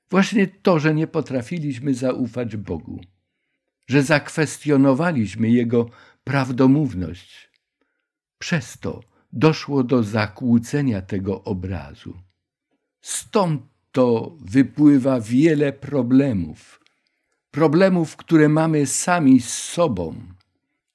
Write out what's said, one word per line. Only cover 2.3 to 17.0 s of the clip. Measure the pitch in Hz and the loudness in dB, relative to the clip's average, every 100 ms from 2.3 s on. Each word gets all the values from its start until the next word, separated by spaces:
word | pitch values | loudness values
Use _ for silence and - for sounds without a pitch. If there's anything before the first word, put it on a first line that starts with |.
| 127 117 107 | -6 -8 -8
Bogu, | 95 82 - - - _ _ _ _ _ _ _ - | -8 -10 -10 -16 -16 _ _ _ _ _ _ _ 0
że | 139 | 0
zakwestionowaliśmy | 139 147 - - 143 - 147 139 139 131 175 135 98 107 113 | 2 0 0 -4 -4 -4 0 2 4 2 0 -2 -4 -2 0
Jego | 120 113 120 117 - _ _ | 0 2 -2 -2 -8 _ _
prawdomówność, | - 139 131 123 131 147 139 92 82 90 - - _ _ _ _ _ _ _ _ _ - | -6 -4 -2 2 4 4 0 -6 -8 -12 -18 -20 _ _ _ _ _ _ _ _ _ -14
przez | - 170 - - | -4 -4 -6 -12
to | 85 - - _ _ | -12 -12 -16 _ _
doszło | 113 156 151 - 139 | 0 2 2 -2 -2
do | 120 127 | 0 0
zakłócenia | 107 110 104 - 127 117 117 147 135 98 | 0 -2 -4 -4 0 0 0 -2 -2 -4
tego | 95 98 98 95 | -6 -6 -6 -6
obrazu. | - 92 95 87 71 - - 90 - _ _ _ _ _ _ _ | -6 -8 -6 -8 -10 -18 -20 -20 -20 _ _ _ _ _ _ _
Stąd | - - - 220 180 143 - _ _ | -12 -12 -4 0 0 -2 -8 _ _
to | 135 123 113 - - | 0 2 0 -4 -14
wypływa | 92 127 131 - 147 139 135 127 | -2 2 2 4 4 6 2 -2
wiele | 107 127 160 151 143 | 0 2 2 2 -2
problemów, | - - 143 120 131 139 98 78 - - _ _ _ | -4 -6 -4 2 2 2 -2 -6 -10 -20 _ _ _